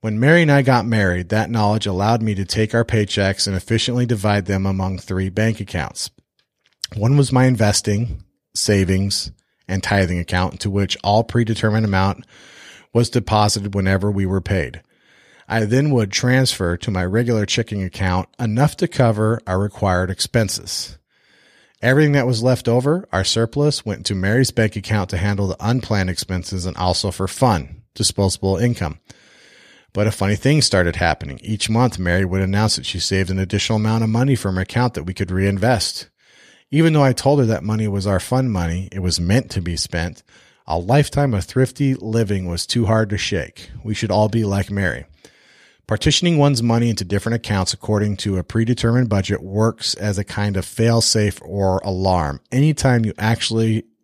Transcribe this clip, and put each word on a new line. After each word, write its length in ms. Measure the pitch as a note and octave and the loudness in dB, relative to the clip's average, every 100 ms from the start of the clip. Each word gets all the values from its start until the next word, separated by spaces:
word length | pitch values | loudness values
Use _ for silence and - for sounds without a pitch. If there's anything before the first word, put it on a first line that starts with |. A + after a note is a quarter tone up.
When 180 | A2+ G#2+ | -4 0
Mary 220 | C3 E3+ | 4 6
and 100 | D#3+ | 6
I 100 | C#3+ | 4
got 240 | C3+ B2+ G#2+ | 4 2 2
married, 440 | A2 G2 F2+ F2 | 2 2 0 0
that 200 | G#2+ F#2 | -2 0
knowledge 380 | A2 G#2 G#2+ G#2 | 0 2 0 -2
allowed 340 | F#2 G2+ A#2 | -2 0 0
me 140 | A2 G2 | 0 -2
to 80 | |
take 320 | F#2+ A2 G#2+ A#2 | -2 -2 0 0
our 80 | |
paychecks 640 | A#2 A2+ G#2 - G2 F#2+ - | 0 0 0 0 0 0 -2
and 80 | F#2+ | -4
efficiently 500 | - A2+ - B2 B2 | 0 -2 0 0 0
divide 400 | A#2 G#2 G#2 F#2+ | 0 0 0 0
them 200 | G2 G2 | -2 0
among 320 | F#2+ F#2+ F#2 | -2 -2 -4
three 320 | - F#2 F#2+ | -4 -4 -2
bank 280 | F#2 A2 G#2+ | 0 -2 -2
accounts. 540 | G2 F2+ C#2 - - _ _ _ _ _ _ _ - | -6 -6 -6 -8 -12 _ _ _ _ _ _ _ -10
One 220 | - G#2+ C#3+ | -2 2 4
was 160 | C3+ | 4
my 140 | B2+ C3 | 4 4
investing, 760 | B2 G#2 G#2 - G2+ A#2+ - - _ _ | 4 2 2 0 -2 -2 -6 -12 _ _
savings, 760 | - - G#2 F#2 F#2+ G2 - - - _ _ - | -6 0 2 4 2 0 -4 -8 -12 _ _ -6
and 120 | F#2+ | -6
tithing 380 | - G#2 F2+ F2 | 0 2 2 0
account, 400 | E2+ F2+ F#2 - | -2 -2 -2 -4
to 100 | G#2 | -4
which 300 | G2+ G2 - | -2 -2 -2
all 180 | - G#2 | 2 2
predetermined 640 | A2+ B2 A2+ A2 A2 G#2+ | 2 0 0 0 0 0
amount 420 | G#2+ F#2+ F#2+ G2+ - - - - - - _ | 2 2 0 -2 -10 -20 -20 -20 -20 -20 _
was 160 | A#2 A#2+ | 0 2
deposited 680 | B2 G#2 G#2+ G#2 G#2 G2+ G2+ | 0 0 2 2 2 -2 -2
whenever 340 | F#2+ F#2+ G2+ | 2 2 0
we 160 | G2 F#2+ | -2 0
were 140 | F#2+ | -2
paid. 420 | - F#2+ C2+ C#2+ _ _ _ _ _ _ - | 0 -2 -2 -8 _ _ _ _ _ _ -4
I 180 | A2+ G#2 | -2 2
then 240 | B2 D3 | 2 2
would 200 | C3 G#2 | 2 0
transfer 640 | - B2 B2+ C3 - F2+ F2 | 0 2 2 2 0 -2 -2
to 120 | - | -2
my 140 | F#2 | -2
regular 420 | F2+ G#2 A#2+ A2+ G2+ | 0 0 0 0 0
checking 380 | - A2+ G#2 | -2 -2 -4
account 440 | F#2+ - F#2+ F2+ F#2 _ | -6 -2 -2 0 -2 _
enough 360 | A#2 A2 D3 - | -4 0 0 0
to 100 | F3 | -4
cover 520 | - B2 G#2+ A2 A2+ - | 2 2 4 0 0 -2
our 140 | F#2 | -2
required 500 | G2+ - G2+ F2+ F2+ | -2 -2 0 2 0
expenses. 880 | F#2+ - A#2+ G#2 - - - - - _ _ _ _ _ _ _ _ | -4 -2 0 0 -4 -8 -10 -10 -14 _ _ _ _ _ _ _ _
Everything 300 | A2+ C3+ D3+ | 0 4 4
that 140 | C#3+ B2 | 4 2
was 160 | A#2 | 0
left 240 | B2 B2 - | 2 0 2
over, 420 | A#2+ C3 E3+ G#3 | 2 2 -2 -2
our 100 | F2+ | -2
surplus, 640 | F#2+ - A2+ C#3+ D3 C#3+ - | 0 0 0 0 0 0 -4
went 180 | G2+ F#2+ | -6 -4
to 100 | G2 | -2
Mary's 340 | F#2 A#2 C3 | 2 2 2
bank 240 | - A2 | 2 0
account 360 | G#2 G2 A2 G2 | -2 -2 -2 0
to 60 | F2+ | -2
handle 300 | G2+ G2+ G2 | -2 0 -2
the 100 | F#2 | -2
unplanned 500 | G#2 B2 - G#2+ F#2 | -2 -2 0 -2 0
expenses 560 | F2+ - F#2 E2 F#2 F2+ | -4 -4 -6 -4 -6 -6
and 100 | D2+ | -2
also 360 | F#2 F2 G2+ | 0 0 -2
for 160 | - F#2+ | -4 -6
fun, 540 | - C3 F#2+ C#2 - _ | 0 2 2 -2 -14 _
disposable 600 | - - - G2 - G2 F#2+ | -4 -4 0 0 0 -2 0
income. 420 | A#2+ A#2+ E2+ D#2 _ - _ _ - - _ - _ | 0 0 -4 -8 _ -20 _ _ -20 -20 _ -20 _
But 160 | - G#2 | -2 0
a 40 | |
funny 220 | - G2 | 0 0
thing 260 | G#2 C3 D3+ | 0 2 2
started 360 | - G2 F2 D#2+ | 4 2 2 2
happening. 420 | F2+ D2+ D2 C#2 | 0 0 -6 -12
Each 300 | - G#2+ - | -8 -6 0
month, 300 | A2 B2 G#2 | 2 2 0
Mary 240 | F2+ F2 | 0 0
would 180 | F#2+ F#2 | 0 0
announce 320 | F#2+ G2 G#2+ | 0 0 0
that 100 | - | -2
she 140 | - F#2 | -6 -6
saved 320 | - F#2+ F#2 | -2 -2 0
an 80 | F#2+ | -2
additional 380 | F#2 G#2 - A2 | -2 -2 0 -2
amount 260 | G#2+ A2+ | 0 0
of 80 | A2+ | 0
money 240 | A2+ C3+ | 0 0
from 220 | C3 G2+ F#2 | 0 0 -4
her 60 | |
account 320 | F#2 - B2 | -2 -2 -2
that 100 | - | -2
we 100 | E2 | -8
could 160 | F#2 F2+ | -6 -4
reinvest. 800 | F#2 G2 G2 G#2+ A#2 - - - _ _ _ - _ _ | 0 0 2 2 0 -2 -8 -16 _ _ _ -20 _ _
Even 200 | C#3+ E3 | 2 4
though 100 | D#3 | 4
I 100 | C3+ | 4
told 280 | B2 C#3 D3 | 2 2 2
her 60 | A#2 | 2
that 180 | A2 | 0
money 240 | F#2 A2 G#2+ | -2 -2 0
was 180 | G2+ F#2+ | -2 0
our 140 | F#2+ | -2
fun 280 | - B2+ C3 | 0 -2 0
money, 400 | G2+ E2+ E2+ F#2+ | 0 -2 -4 -6
it 80 | F#2+ | -6
was 180 | F#2 E2+ | -4 -2
meant 320 | E2+ G#2+ - | 2 0 0
to 100 | - | -6
be 160 | F2 E2 | -4 -6
spent, 460 | - F2 E2+ - _ _ _ _ - | -6 -4 -6 -10 _ _ _ _ -6
a 100 | E2 | -4
lifetime 560 | F2+ C#3 C#3+ - C#3+ | 2 2 2 0 0
of 80 | G#2+ | 0
thrifty 520 | - - C3 - C#3 | -2 0 0 0 -2
living 520 | C3 A2 A2+ G#2+ G2 F2+ | -2 -2 -2 0 -2 -4
was 180 | E2+ | -6
too 220 | - A#2+ A2+ | -4 -2 2
hard 240 | A2 A2 | 2 2
to 80 | G#2 | -2
shake. 520 | - F#2+ C2+ - - - | -4 -4 -6 -12 -18 -14
We 100 | G#2+ | -8
should 200 | G#2+ A2 | -6 0
all 160 | G2 G#2+ | 2 2
be 160 | A2+ | 0
like 260 | G#2+ G2 G2 | 0 -2 -2
Mary. 340 | G2+ F#2+ A#1+ C#2+ _ - _ _ _ _ _ - | -2 -2 -4 -12 _ -20 _ _ _ _ _ -6
Partitioning 500 | G#2+ - - F3 E3 | -2 2 2 2 4
one's 240 | C#3+ C3 | 4 4
money 260 | A#2 A#2 A#2+ | 2 2 2
into 160 | A2 | -2
different 300 | F2+ G2+ A2+ | -2 -2 -2
accounts 400 | A2+ - G#2 F#2 | -4 -2 -2 0
according 440 | - - G#2+ G#2 G2+ | -4 -2 0 0 -2
to 180 | G#2+ F#2+ | -2 -2
a 80 | |
predetermined 640 | - A2+ A2+ B2 A#2 A#2+ B2 | -2 -2 0 0 2 2 2
budget 340 | G2+ G2 G2+ | 0 0 -4
works 520 | F#2+ G2 A2 - - | -4 0 0 0 -6
as 220 | - G#2 G2 | -4 -4 -4
a 60 | |
kind 340 | G2+ - G#2 G2 | -4 -4 -2 -2
of 80 | |
fail-safe 760 | F#2 - A2+ A#2 A2+ A2+ G#2 - | -6 0 2 4 2 2 0 -2
or 360 | - G2 F#2+ F#2 | -8 -2 0 0
alarm. 600 | - F#2 F#2+ F2+ D2+ C#2 _ | -2 -2 2 2 0 -4 _
Anytime 520 | B2+ D3+ D3 C3+ A#2+ | 2 2 2 2 2
you 100 | A2+ - | 0 -2
actually 680 | G#2+ A2+ - A2+ A2+ A2 - _ | -2 -2 -2 0 2 0 -4 _